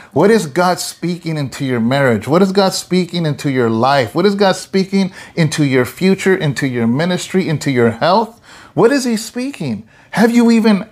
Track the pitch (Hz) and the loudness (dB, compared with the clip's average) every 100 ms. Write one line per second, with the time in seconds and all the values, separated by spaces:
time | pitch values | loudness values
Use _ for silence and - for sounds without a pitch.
0 | - 131 196 226 160 135 180 175 - - | -6 0 4 2 0 -2 0 0 -6 -8
1 | 165 175 160 156 135 - 135 123 113 139 | -8 -6 -6 -6 -6 -6 -4 0 0 2
2 | 135 110 123 156 196 190 190 180 - 180 | 2 0 0 2 2 2 0 -2 -2 -2
3 | 175 175 160 143 147 131 117 113 127 143 | -2 -4 -4 -4 -2 0 0 2 2 2
4 | 113 156 196 202 202 185 - 196 185 196 | 0 0 0 2 0 0 -4 -4 -2 -2
5 | 185 - - - 156 - 143 131 123 - | -2 -6 -12 -2 -2 0 0 2 0 0
6 | 180 190 196 185 160 135 139 120 117 123 | 0 2 0 0 -2 -4 -4 -2 0 0
7 | 175 180 - 190 151 151 147 127 117 110 | -2 -4 -4 -4 -2 -2 -2 2 2 2
8 | 151 196 220 - - - - - 220 285 | 2 2 0 -8 -20 -20 -10 2 2 2
9 | 247 220 - 240 254 277 147 104 - _ | 0 -4 -6 -8 -10 -8 -6 -8 -10 _
10 | _ - 233 240 233 226 226 202 - | _ 0 2 4 4 4 4 2 0